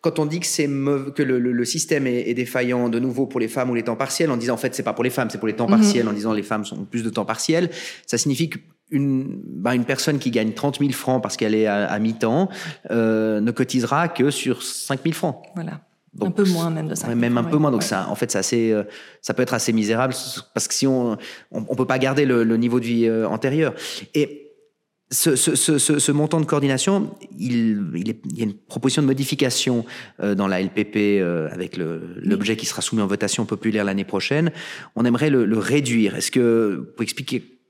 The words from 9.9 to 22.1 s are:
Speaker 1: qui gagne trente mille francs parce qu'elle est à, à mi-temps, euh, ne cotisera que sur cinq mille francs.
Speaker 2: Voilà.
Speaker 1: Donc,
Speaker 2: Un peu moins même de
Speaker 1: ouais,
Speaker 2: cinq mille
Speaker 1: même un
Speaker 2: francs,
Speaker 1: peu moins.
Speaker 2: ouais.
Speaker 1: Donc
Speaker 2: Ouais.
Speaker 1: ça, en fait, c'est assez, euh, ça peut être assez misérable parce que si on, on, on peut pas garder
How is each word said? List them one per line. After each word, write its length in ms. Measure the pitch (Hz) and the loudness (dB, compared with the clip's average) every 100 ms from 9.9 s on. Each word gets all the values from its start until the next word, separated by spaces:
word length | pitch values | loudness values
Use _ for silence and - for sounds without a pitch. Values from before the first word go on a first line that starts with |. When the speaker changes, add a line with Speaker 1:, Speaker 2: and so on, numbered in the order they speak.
| 135 - 143 | 0 0 0
Speaker 1:
qui 100 | 127 | 0
gagne 220 | 117 110 | 0 0
trente 260 | 110 143 139 | 0 -2 0
mille 140 | 143 | 0
francs 300 | 127 - 127 | 0 0 0
parce 140 | 107 - | 0 -2
qu'elle 180 | 110 110 | 2 4
est 100 | 107 | 4
à, 220 | 101 101 | 2 0
à 100 | 104 | 0
mi-temps, 520 | 110 113 117 135 190 - 160 - - | -2 0 0 2 0 -4 -12 -14 -4
euh, 500 | 117 113 110 110 107 | 0 2 2 2 2
ne 80 | 110 | 0
cotisera 580 | 110 127 131 117 143 170 | 0 0 0 0 0 0
que 220 | - 139 | 2 0
sur 320 | 139 131 127 | 2 -2 -4
cinq 420 | - - - 135 165 | -6 -10 -6 -2 -2
mille 100 | 156 | -2
francs. 260 | 170 - - 180 | -4 -6 -12 -10
Speaker 2:
Voilà. 260 | 165 156 _ _ _ | -10 -10 _ _ _
Speaker 1:
Donc, 160 | - 196 | -4 -2
Speaker 2:
Un 20 | |
peu 100 | 180 | 2
moins 260 | 190 170 165 | 2 2 0
même 160 | 160 156 | -2 -4
de 60 | |
Speaker 1:
ouais, 40 | - | -4
Speaker 2:
cinq 120 | - | -2
mille 100 | 117 | 0
Speaker 1:
même 220 | 117 120 | 2 2
un 20 | |
Speaker 2:
francs, 100 | 165 | 2
Speaker 1:
peu 40 | 151 | 4
moins. 140 | 151 | 4
Speaker 2:
ouais. 60 | 117 | 2
Speaker 1:
Donc 40 | |
Speaker 2:
Ouais. 60 | - | 0
Speaker 1:
ça, 200 | 95 92 | -2 -2
en 60 | |
fait, 160 | 101 120 | -2 0
c'est 80 | 101 | 0
assez, 340 | 95 120 113 | 0 2 2
euh, 120 | 107 101 - - - | 2 -2 -10 -20 -14
ça 120 | - | -6
peut 80 | 117 | -2
être 140 | 123 120 | 0 0
assez 180 | - | 0
misérable 400 | 110 104 113 127 123 - - - | 2 2 2 0 -2 -8 -12 -8
parce 140 | 113 - | -6 -2
que 80 | - | 0
si 100 | 135 | 2
on, 320 | 131 120 107 - - - | 2 0 -4 -8 -18 -10
on, 160 | - 104 | -10 -4
on 80 | 127 | -2
peut 120 | 127 | 0
pas 100 | 131 | 2
garder 280 | 131 | 2